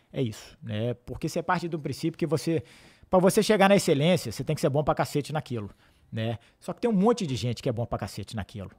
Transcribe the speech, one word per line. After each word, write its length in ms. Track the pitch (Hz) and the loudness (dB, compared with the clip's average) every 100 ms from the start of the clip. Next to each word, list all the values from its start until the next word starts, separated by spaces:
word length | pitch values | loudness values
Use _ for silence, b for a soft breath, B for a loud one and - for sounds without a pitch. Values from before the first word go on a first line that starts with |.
| b | b
é 120 | 143 | -6
isso, 340 | 120 - - - | -6 -6 -16 -16
né? 320 | 113 107 120 | -8 -4 -4
Porque 340 | 120 - 123 160 | -4 -2 -2 -2
você 140 | 180 | -4
parte 260 | 170 175 170 | -2 -2 -2
de 80 | 156 | -6
um 40 | |
princípio 360 | 143 127 165 - | -6 -4 -4 -2
que 100 | 165 | -2
você, 360 | 156 165 156 - B B B B | 0 0 -2 -4 B B B B
pra 80 | 185 | 4
você 240 | 185 220 | 4 4
chegar 260 | 202 214 196 | 4 6 6
na 60 | |
excelência, 560 | 202 - 143 160 180 117 | 6 4 4 4 2 -2
você 140 | 104 | -6
tem 100 | 135 | -4
que 60 | 151 | 0
ser 80 | 156 | 0
bom 140 | 143 | 0
pra 100 | 147 | 0
cacete 380 | 156 151 147 135 | 0 0 -2 -2
naquilo, 380 | 151 - 117 101 - b b - | -6 -6 -8 -8 -14 b b -10
né? 280 | 113 113 117 b b | -6 -4 -6 b b
Só 120 | - | -12
que 80 | 170 | -2
tem 80 | 233 | 0
um 40 | |
monte 320 | 196 214 240 160 | 4 4 2 0
de 80 | |
gente 260 | 120 120 110 | -2 -2 -2
que 60 | 139 | -4
é 40 | |
bom 120 | 113 | -2
pra 140 | 117 117 | -4 -4
cacete 380 | 107 - 98 113 | -6 -8 -10 -8
naquilo. 340 | 95 104 92 | -8 -10 -14